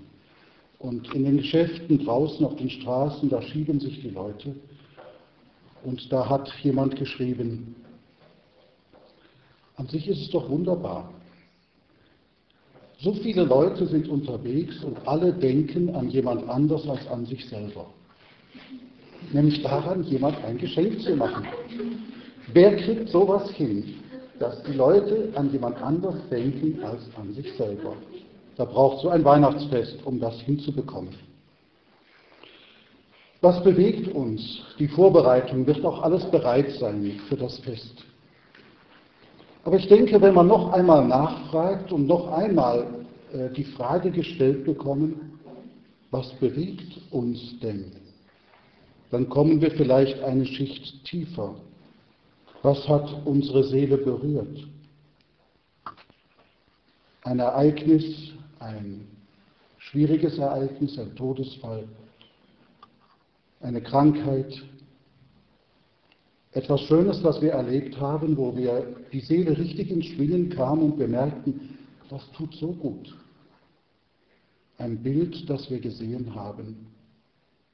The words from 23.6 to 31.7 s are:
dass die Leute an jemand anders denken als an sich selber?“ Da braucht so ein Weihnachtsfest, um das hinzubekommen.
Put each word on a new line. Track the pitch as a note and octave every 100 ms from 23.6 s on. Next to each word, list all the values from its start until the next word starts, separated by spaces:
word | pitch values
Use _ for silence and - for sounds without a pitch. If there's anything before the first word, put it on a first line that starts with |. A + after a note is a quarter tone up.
| C#3 G2+ G#2+ - - - - -
dass | A#2+ -
die | -
Leute | C3+ C3 G3 G3+ A3 G#3 D3+
an | C#3+
jemand | C3+ A#2+ -
anders | C3 E3 F#3 E3 -
denken | B2 B2+ C#3 D#3 -
als | - A#2+ - A2+
an | G2+
sich | G#2+ C#3+
selber?“ | - A2 G2+ - G2 - - - - - -
Da |
braucht | A#2+ G#2+ C3+ -
so | E3
ein | E3+ C#3+
Weihnachtsfest, | D3 C#3+ D3 D3 B2+ A2+ - -
um | B2+
das | A#2 -
hinzubekommen. | - C#3+ - C#3+ - A#2+ F#2+ - - - _ _ _